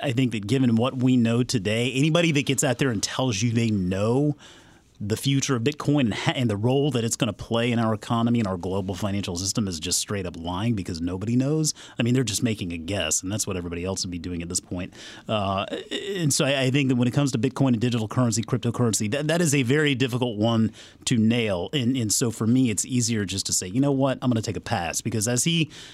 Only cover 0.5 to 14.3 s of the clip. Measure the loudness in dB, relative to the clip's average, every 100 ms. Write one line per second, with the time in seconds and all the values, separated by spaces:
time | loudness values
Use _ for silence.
0.5 | 2 4 4 2 2 2 4 4 2 0
1.5 | 0 0 0 0 2 2 4 4 2 0
2.5 | 0 0 2 0 0 -4 -2 -2 0 0
3.5 | 2 2 2 0 0 0 2 0 -2 -10
4.5 | -20 -20 -20 _ -8 -4 -2 2 2 2
5.5 | 0 0 0 2 4 2 0 -2 0 0
6.5 | 2 2 2 2 0 0 0 -2 -2 -2
7.5 | 0 2 2 2 0 -2 0 2 2 0
8.5 | -2 -2 -2 -2 -2 -2 -2 -4 -4 -2
9.5 | -2 -2 -4 -4 -4 -2 -4 -6 -8 -6
10.5 | -2 0 0 -4 -4 -4 -4 0 0 2
11.5 | 0 0 -4 -12 -6 0 0 0 -2 -2
12.5 | -4 -6 -8 -6 -4 -2 -2 -4 -6 -4
13.5 | -4 -6 -6 -4 -4 -6 -8 -6